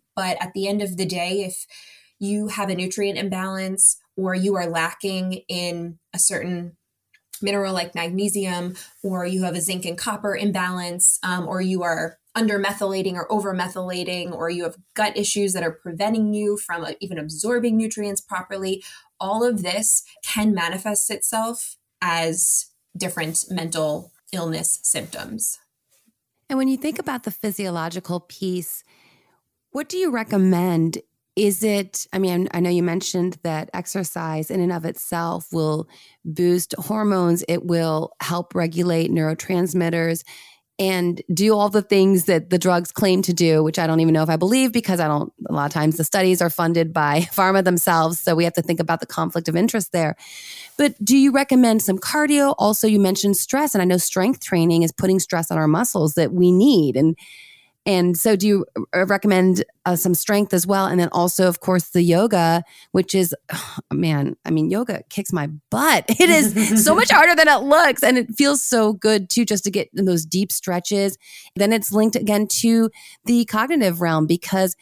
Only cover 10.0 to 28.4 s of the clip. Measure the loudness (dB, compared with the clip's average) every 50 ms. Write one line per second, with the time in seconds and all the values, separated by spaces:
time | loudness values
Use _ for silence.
10 | -8 -8 -8 -6 -6 -6 -6 -4 -4 -4 -2 -2 -4 -4 -6 -6 -8 -8 -4 -2
11 | 0 0 0 -2 -4 -4 -4 -4 -6 -6 -6 -4 -4 -2 -2 -2 -2 -4 -4 -4
12 | -6 -8 -10 _ _ _ -4 -2 0 0 0 0 -2 -2 -4 -4 -4 -4 -2 -2
13 | -4 -4 -4 -6 -6 -4 -4 -2 -2 -2 -4 -4 -6 -6 -8 -10 -8 -8 -6 -8
14 | -6 -6 -6 -8 -8 -8 -8 -6 -6 -6 -4 -4 -6 -8 -8 -12 _ _ -6 -4
15 | -4 -2 -2 -4 -4 -2 -2 -2 -2 -2 -2 -2 -4 -6 -6 -8 -12 -12 -8 -4
16 | -2 -2 0 0 0 -2 -2 -2 -2 -2 -4 -4 -6 -8 -8 -8 -8 -10 -10 -10
17 | -12 -10 -10 -10 -10 -10 -10 -6 -4 -2 -2 -2 0 0 0 0 0 -2 -4 -6
18 | -6 -6 -6 -8 -8 -8 -10 -10 -10 -10 -10 -8 -6 -6 -6 -6 -8 -14 -20 -20
19 | _ _ _ -10 -6 -4 -2 -2 0 0 -2 -2 -4 -4 -4 -2 -2 0 -2 -2
20 | -2 -6 -18 _ -10 -6 -4 0 0 2 0 0 -2 -4 -6 -6 -6 -4 -4 -2
21 | -4 -4 -4 -6 -6 -4 -4 -4 -4 -4 -6 -10 -12 -14 -16 _ _ _ _ -8
22 | -6 -4 -2 -2 -2 -2 -2 -2 -2 -2 -2 -2 -4 -8 _ _ _ _ -12 -10
23 | -8 -8 -6 -6 -6 -6 -6 -6 -6 -6 -6 -6 -6 -6 -4 -4 -4 -4 -4 -6
24 | -10 -14 _ _ _ -12 -10 -8 -6 -6 -6 -4 -4 -4 -4 -4 -4 -4 -4 -4
25 | -6 -10 -12 -14 -14 -12 -10 -10 -8 -8 -10 -12 _ _ _ _ _ _ _ _
26 | _ _ _ _ _ _ _ _ _ -6 -4 -2 0 0 -2 -2 -4 -6 -6 -6
27 | -6 -8 -8 -8 -8 -10 -10 -8 -8 -8 -6 -6 -6 -6 -4 -4 -6 -6 -8 -8
28 | -8 -6 -8 -8 -8 -12 -12 -8